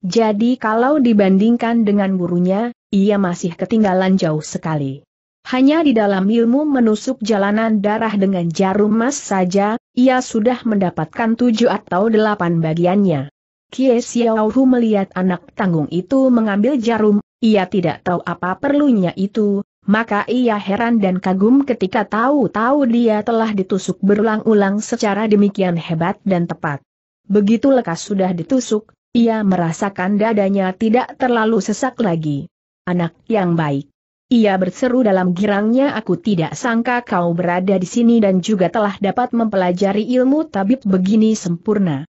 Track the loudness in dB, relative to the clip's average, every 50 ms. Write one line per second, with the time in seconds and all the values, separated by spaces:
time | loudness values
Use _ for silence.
0 | -6 -2 0 0 0 2 0 0 0 0 -2 -2 -2 -2 0 0 0 2 2 2
1 | 2 4 4 4 4 4 4 4 4 2 2 0 0 -2 0 0 0 2 0 0
2 | 0 0 -2 -2 -2 -2 -2 0 0 0 0 -2 -2 -4 -8 _ _ _ 0 0
3 | 2 2 2 2 0 -2 -2 -4 -6 -8 -6 -6 -4 -2 0 0 2 2 2 2
4 | 2 2 2 2 0 0 -2 -4 -6 -8 -12 -8 -6 -4 -4 -4 -4 -6 -8 -10
5 | _ _ _ _ _ _ _ _ _ -6 -2 2 2 4 4 2 2 2 2 2
6 | 2 0 0 0 0 0 2 2 2 2 2 2 0 0 0 2 2 2 2 0
7 | -2 -6 -6 -6 -2 -2 0 0 0 0 0 0 0 0 0 0 0 0 -2 -2
8 | -4 -4 -2 0 0 0 0 -2 -2 -4 -2 0 0 0 2 0 2 2 2 0
9 | 0 -2 -4 -6 -6 -4 -2 -2 -2 0 0 0 0 0 -2 -6 _ _ _ 2
10 | 2 4 4 2 -2 -2 -4 0 0 0 -2 -2 -2 -2 0 0 0 -2 -2 -4
11 | -6 -6 -4 -4 -2 -2 0 0 2 0 2 2 0 0 0 -2 -6 -4 -2 0
12 | 0 2 2 2 2 0 0 -2 -2 -2 0 0 0 0 0 0 0 2 2 2
13 | 2 2 0 -2 -4 -8 _ _ _ _ _ _ _ _ -6 0 2 2 2 2
14 | 0 -2 -2 0 0 2 2 2 0 0 2 2 4 4 4 4 2 2 2 0
15 | -2 -2 _ -2 -2 -2 -2 -2 -8 -18 _ -4 -2 0 0 0 -2 -2 -4 -6
16 | -4 0 0 2 4 4 2 2 2 0 0 0 0 0 0 0 0 -2 0 2
17 | 2 2 2 2 -2 _ _ _ 0 2 2 2 0 0 -2 -2 -2 -2 -4 -4
18 | _ -4 -4 -4 -4 -8 -8 -6 -6 -6 -6 -4 -2 -2 0 2 2 2 2 2
19 | 0 -2 -2 -4 -6 -4 _ -2 -2 0 -2 -2 -6 _ _ _ _ 0 0 0
20 | 0 -2 -2 -4 -2 -2 -2 0 0 0 0 -2 -4 -4 -4 -2 0 0 0 2
21 | 2 0 -2 -2 -2 -2 0 2 2 4 4 4 2 0 -2 -2 -2 -2 -2 -2
22 | -4 -2 -2 -2 0 0 2 2 0 -2 -2 -2 0 0 2 2 2 2 2 2
23 | 2 2 2 0 0 -2 -2 0 0 -2 -2 -4 -2 -2 -4 -4 -4 -4 -6 _
24 | 0 0 2 2 2 0 -2 -2 0 2 2 4 2 2 0 -4 -4 -6 -6 -4
25 | -2 -2 -2 -2 0 2 2 4 2 2 0 0 -2 -2 -2 -4 -4 -4 -4 -2
26 | -2 -4 -4 -4 _ -2 0 0 -2 -4 -6 -8 -6 -8 -8 -8 _ _ _ _
27 | _ _ _ _ _ _ 0 2 4 4 2 2 4 2 2 2 0 -2 -6 -8
28 | -6 -6 -2 -2 -2 -2 -2 -4 -4 -2 -2 -4 -2 -2 -4 -4 -4 _ _ _
29 | _ _ _ 2 2 2 2 0 0 0 0 0 0 -2 -2 -4 -6 -6 -4 -4
30 | -4 -2 0 0 0 0 0 0 0 0 0 0 -2 -4 -4 _ -2 0 0 0
31 | 0 -2 -6 _ -2 0 0 0 0 0 0 0 0 -2 -4 -4 -4 -6 -4 -2
32 | -2 -2 -2 -2 -2 -4 -4 -6 -8 -12 _ _ _ _ _ _ _ -4 -2 -2
33 | -2 -4 _ _ _ _ -2 0 0 0 0 0 0 -2 -2 -4 -6 _ _ _
34 | _ _ _ _ _ _ 2 2 4 2 2 0 -2 -4 -4 -4 -2 0 2 2
35 | 2 2 2 2 2 0 0 0 0 0 0 0 0 2 2 2 2 0 -2 -4
36 | -4 -4 -4 -2 0 -2 0 0 -2 -4 -6 -6 -4 -2 -2 0 0 0 -2 -4
37 | -4 -2 -2 -2 0 0 -2 -2 -2 -2 -2 -2 0 0 0 0 -2 -2 -2 0
38 | 2 4 4 4 4 2 2 0 0 -2 -2 0 0 0 0 -2 -2 -2 -4 -4
39 | -4 -4 -2 -2 -4 -2 -2 -2 -2 -2 -2 -2 0 0 0 0 0 0 0 -2
40 | -2 0 0 0 2 2 2 0 -2 -4 -4 -4 0 0 0 0 0 0 0 0
41 | 2 2 2 2 4 2 0 -2 -2 -6 -6 -4 -2 -2 0 0 0 -2 -2 -4
42 | -6 _